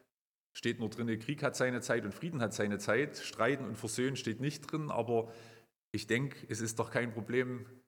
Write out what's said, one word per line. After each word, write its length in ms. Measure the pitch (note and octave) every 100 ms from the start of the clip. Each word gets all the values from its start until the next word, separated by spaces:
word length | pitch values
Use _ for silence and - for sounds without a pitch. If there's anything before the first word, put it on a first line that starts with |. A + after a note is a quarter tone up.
| _ _ _ _ _ -
steht 220 | A#2 A#2
nur 100 | A2
drin, 300 | - A#2 A2
Krieg 240 | A2+ D3
hat 120 | C#3 -
seine 260 | B2+ B2
Zeit 220 | - A#2+
und 120 | G#2+ -
Frieden 260 | F3 D#3+
hat 100 | A2
seine 280 | - G#2 G2+
Zeit. 380 | - A2 D3 -
Streiten 460 | - - A2+ C#3
und 140 | A#2 A2+
Versöhnen 380 | A2 - C3 C3
steht 240 | - G#2+
nicht 220 | C#3 D3
drin, 280 | - D#3+ D3+
aber 420 | G2 A2+ A#2 A2+ - - - - _ _
ich 160 | G#2 -
denk, 400 | A#2+ C#3 - -
es 120 | A2
ist 180 | A2+ A2
doch 100 | A2+
kein 240 | C3 A#2+
Problem 540 | A2 G2+ B2 B2+ B2 - -